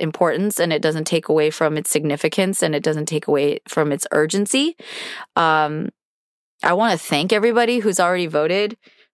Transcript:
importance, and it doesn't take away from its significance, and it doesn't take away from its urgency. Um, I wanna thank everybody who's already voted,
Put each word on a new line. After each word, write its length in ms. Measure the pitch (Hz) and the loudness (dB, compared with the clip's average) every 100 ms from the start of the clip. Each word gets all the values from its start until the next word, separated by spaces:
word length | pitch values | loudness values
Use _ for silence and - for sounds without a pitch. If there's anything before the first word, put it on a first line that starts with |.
importance, 580 | 160 - 170 143 208 - | -6 0 0 2 0 0
and 140 | 170 | 0
it 100 | 151 | 2
doesn't 220 | 160 156 | 0 0
take 240 | 156 165 - | 0 -2 2
away 220 | 156 151 | 2 2
from 260 | - 160 151 | 2 0 0
its 140 | 147 | -2
significance, 760 | 151 151 143 165 - 190 196 | -2 0 0 -2 0 -2 0
and 100 | 160 | 0
it 80 | 151 | 0
doesn't 240 | 160 156 151 | -2 -2 -2
take 220 | 151 - | -4 0
away 320 | 147 143 147 - | 0 2 -2 -4
from 240 | - 151 | -2 0
its 160 | 139 - | -2 0
urgency. 680 | 151 156 196 208 262 302 330 - - - - - - | 0 0 0 0 0 0 -4 -14 -14 -12 -14 -6 0
Um, 540 | 165 156 151 151 - - _ _ _ _ _ - | 2 2 0 -2 -8 -10 _ _ _ _ _ -4
I 80 | - | 0
wanna 260 | 180 226 175 | 2 2 0
thank 340 | - - 180 | 0 -2 2
everybody 460 | 214 226 226 233 247 | 2 2 2 2 2
who's 220 | 208 185 | 0 2
already 260 | 175 180 170 | 2 2 0
voted, 500 | 151 156 185 208 226 _ _ _ | 0 0 0 -2 -6 _ _ _